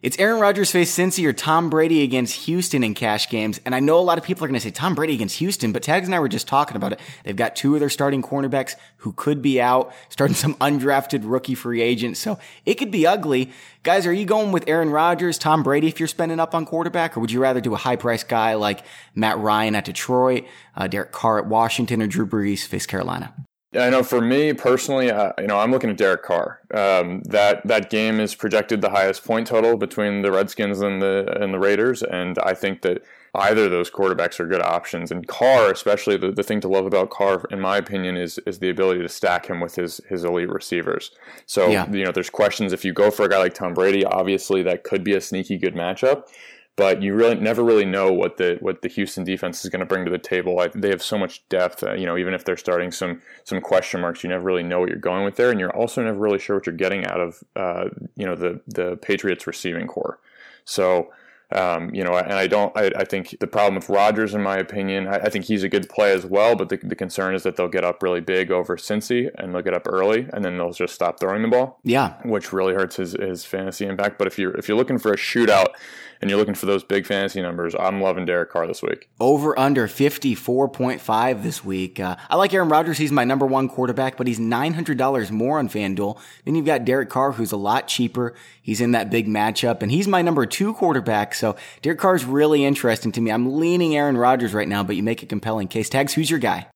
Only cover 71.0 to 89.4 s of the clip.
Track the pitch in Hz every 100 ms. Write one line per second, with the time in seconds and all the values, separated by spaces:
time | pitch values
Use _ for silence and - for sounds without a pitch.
71 | 87 - 92 101 113 123 131 - 120 123
72 | 127 - 120 107 - 95 95 92 92 -
73 | 90 90 98 90 - 95 95 92 101 95
74 | 104 - 95 - 92 - - 107 127 127
75 | 110 101 - 120 113 98 92 - - -
76 | - - 95 101 104 98 95 98 - 98
77 | 90 98 98 98 90 87 85 82 92 98
78 | 95 90 87 87 85 87 82 90 - -
79 | _ _ 123 143 151 135 135 135 110 -
80 | 139 - 135 107 - 127 135 - 127 127
81 | - 110 127 117 101 - 95 95 92 -
82 | 92 90 - 165 196 190 170 151 165 147
83 | 151 143 123 135 135 135 135 - 127 120
84 | 131 131 123 113 113 120 151 165 160 131
85 | 131 135 101 107 120 151 120 104 101 95
86 | 101 110 - - - 160 151 143 117 131
87 | 127 131 135 117 110 104 101 120 - -
88 | 120 123 120 - - - - 107 120 120
89 | 104 117 107 107